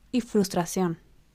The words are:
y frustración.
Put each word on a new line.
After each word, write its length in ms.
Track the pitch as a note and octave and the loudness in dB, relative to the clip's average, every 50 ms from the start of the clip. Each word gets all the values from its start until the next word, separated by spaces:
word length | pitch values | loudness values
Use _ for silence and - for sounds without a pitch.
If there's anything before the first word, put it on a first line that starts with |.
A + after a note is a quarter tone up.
| _ - - | _ -4 -2
y 80 | B3 | -2
frustración. 760 | A#3 - - G#3 F#3+ - - F3+ E3+ - - F#3+ F#3 E3+ E3 - - - - - _ _ | -2 2 2 2 2 2 0 -4 -4 -2 -2 -2 0 0 -2 -4 -10 -20 -20 -20 _ _